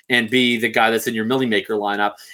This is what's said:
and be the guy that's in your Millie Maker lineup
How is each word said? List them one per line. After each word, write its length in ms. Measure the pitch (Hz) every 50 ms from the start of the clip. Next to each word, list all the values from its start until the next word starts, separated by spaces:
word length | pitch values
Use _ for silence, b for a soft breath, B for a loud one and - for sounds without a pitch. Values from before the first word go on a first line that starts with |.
| B
and 220 | - 127 120 113 104
be 260 | 120 131 127 120 120
the 140 | 113 113 113
guy 200 | 110 127 113 113
that's 160 | 113 113 -
in 80 | 131 117
your 120 | 110 110
Millie 200 | 113 131 131 131
Maker 280 | 117 107 101 95 - 110
lineup 400 | 104 101 101 101 101 104 104 B B B B